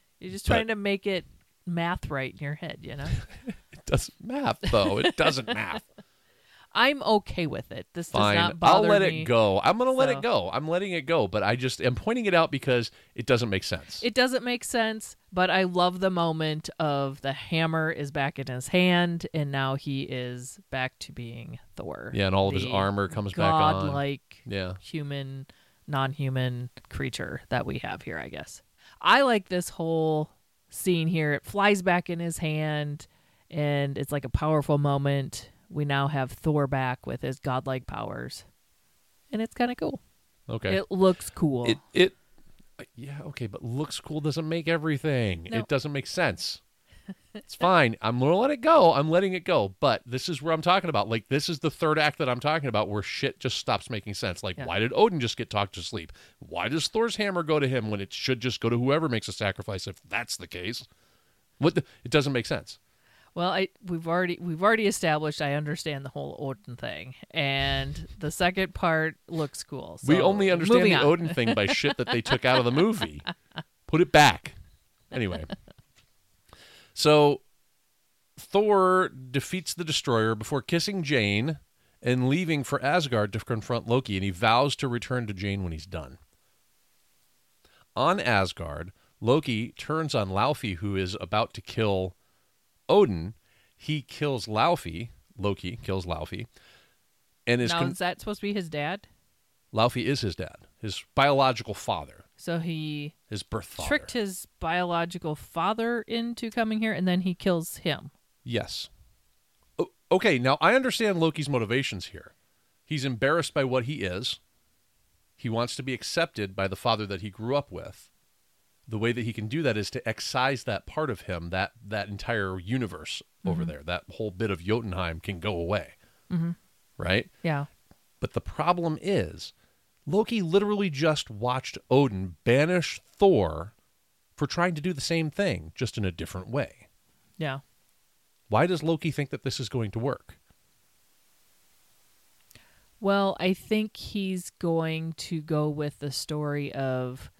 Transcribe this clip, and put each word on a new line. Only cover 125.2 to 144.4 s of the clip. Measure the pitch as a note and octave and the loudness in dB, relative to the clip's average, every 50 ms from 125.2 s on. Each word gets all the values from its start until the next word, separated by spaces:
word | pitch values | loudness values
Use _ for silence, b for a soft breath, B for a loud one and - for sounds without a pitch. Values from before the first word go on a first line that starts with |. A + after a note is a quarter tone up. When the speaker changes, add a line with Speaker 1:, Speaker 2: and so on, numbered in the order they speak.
Speaker 2:
can | - G#2+ F#2+ E2 | -8 -8 -8 -6
go | D#2+ G#2 F#2+ | -4 -4 -4
away. | E2+ E2+ E2+ G#2 F#2+ D#2 - - _ b b b b b b | -2 -2 -2 -2 -2 -2 -6 -16 _ b b b b b b
Speaker 1:
Mm-hmm. | F3+ E3 E3 E3+ E3+ - _ _ _ _ _ _ _ - | -2 -2 -2 -2 -4 -8 _ _ _ _ _ _ _ -6
Speaker 2:
Right? | - - F#2+ G#2+ - - _ _ | -2 0 0 0 -2 -4 _ _
Speaker 1:
Yeah. | - E3 D3+ C#3 D3 - _ _ _ _ _ _ _ _ _ - | -4 -2 -2 -2 -4 -8 _ _ _ _ _ _ _ _ _ -8
Speaker 2:
But | - - - | -8 -6 -6
the | - | -6
problem | - - - - D3+ E3+ F3 F3+ E3 D#3+ D#3 - | -6 -6 -6 -2 0 0 2 2 2 -2 -2 -2
is, | - F#3+ G3 C#3 F2+ D#2 - D#2+ - - - _ _ _ _ _ _ _ _ _ - | -2 -2 0 0 0 -2 -6 -12 -16 -16 -18 _ _ _ _ _ _ _ _ _ -6
Loki | C#3+ E3 G#3 A3 - A#3+ A3 | -2 0 0 0 2 0 -2
literally | F3 D#3+ E3+ G3+ G#3 G3+ G#3 G3+ G#3 F3+ | 0 4 4 4 4 4 0 0 0 0
just | C#3+ C3 D#3+ D#3 D3+ - - - | 0 2 2 2 2 0 -2 -8
watched | A2 G2+ A2+ B2 B2+ C3 - - - - _ - | -8 -4 -2 -2 -2 -2 -4 -8 -12 -8 _ 4
Odin | B2+ C#3 C#3+ B2 G2+ F#2 F#2+ F2+ E2 - - | 4 6 6 4 2 -2 -6 -6 -8 -4 2
banish | B2 A#2+ C#3 D3+ E3+ F3+ F3 D3+ - - - _ _ _ | 4 4 4 4 4 2 0 0 -2 -6 -10 _ _ _
Thor | - G3+ G3 E3+ A2 F#2 D#2+ D#2 D#2 E2+ G#2 - _ _ _ _ _ _ _ _ _ _ _ _ | 4 6 6 8 6 4 2 0 -4 -8 -10 -14 _ _ _ _ _ _ _ _ _ _ _ _
for | - D3 | -4 -4
trying | - - F3+ F3 F#3 E3 | -2 0 0 0 0 0
to | D3+ | -2
do | C#3+ F#3 | -4 -4
the | F3 C#3+ | -4 -4
same | - - E3+ E3 D#3+ D3+ | -2 -2 0 0 0 -2
thing, | - - G3+ E3+ A2 F2 D#2+ E2 - | -2 -2 0 0 -2 -4 -6 -10 -6
just | - B2+ - - | -4 -4 -4 -2
in | A#2 G2+ | -2 -2
a | F#2 | -2
different | E2+ - E2+ - - F2+ F#2 G#2 | -2 -4 -8 -8 -8 -10 -8 -6
way. | A#2 C#3+ A#2+ - - _ - _ _ _ _ _ _ _ _ _ _ - | -4 -4 -4 -4 -8 _ -20 _ _ _ _ _ _ _ _ _ _ -8
Speaker 1:
Yeah. | D#3+ C#3 C3+ C#3 - _ _ _ _ _ _ _ _ _ _ _ _ _ _ _ _ - | -6 -6 -6 -8 -10 _ _ _ _ _ _ _ _ _ _ _ _ _ _ _ _ 0
Speaker 2:
Why | G#2+ A2+ D#3+ | 4 4 4
does | F3+ F#3 C#3+ | 4 2 0
Loki | D3 D#3+ E3 D3+ - D#3+ | 0 0 0 0 0 -2
think | - - C#3+ - | -2 -2 -4 -4
that | - - - | -4 -6 -6
this | C3+ - - | -6 -6 -6
is | B2+ - | -6 -4
going | - B2 A2+ G2+ | -4 -4 -4 -2
to | - A2+ | -2 -2
work? | A#2+ C#3 B2+ - _ - - _ _ _ _ _ _ _ _ _ _ _ _ _ _ _ _ _ _ _ _ _ _ _ _ _ _ _ _ _ _ _ _ _ _ _ _ _ _ _ _ _ _ _ b b b b b b b b b - | -2 -2 -4 -6 _ -20 -20 _ _ _ _ _ _ _ _ _ _ _ _ _ _ _ _ _ _ _ _ _ _ _ _ _ _ _ _ _ _ _ _ _ _ _ _ _ _ _ _ _ _ _ b b b b b b b b b -4
Speaker 1:
Well, | G#3 G3 G3 G3+ G3 G3 - - | 0 2 4 4 4 2 0 0
I | F3 F#3 F#3 | 0 0 0
think | - - - G#3+ G#3+ G#3+ G#3+ - | 0 -2 -2 0 0 0 -2 -6
he's | - - - - G#3 G3 F#3+ F#3 F3+ | -12 -12 -8 -6 -4 -4 -2 -4 -6